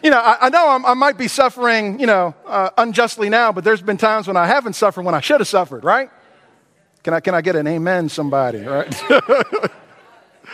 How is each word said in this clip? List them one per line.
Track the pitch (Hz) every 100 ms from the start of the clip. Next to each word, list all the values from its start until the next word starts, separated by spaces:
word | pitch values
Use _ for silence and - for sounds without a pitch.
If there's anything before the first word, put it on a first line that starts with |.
You | 311
know, | 262
I, | 233 233 262
I |
know | 320 330
I'm, | 262 254
I |
might | 254 277 269
be | 247
suffering, | - 254 254 247 226 208 208
you | 247
know, | 202 175 151 -
uh, | 202 190 -
unjustly | 233 208 233 - 208
now, | 226 233
but | 185
there's | 185 214
been | 190 202
times | 220 220 185
when | 185
I | 170
haven't | 277 233
suffered | 175 208 185
when | 180 160
I |
should | - -
have | 208
suffered, | 196 165 127
right? | 139 226 269 _ _ _ _ _ _ _ _ _
Can | - 165
I, |
can | 190
I | 180
get | 160 165
an | 151
amen, | 165 170 185 160
somebody, | - 147 139 127 113
right? | 104 139 - 135 -
<laughs> | 539 - 523 - 415 - - _ _ _ _ _ _ -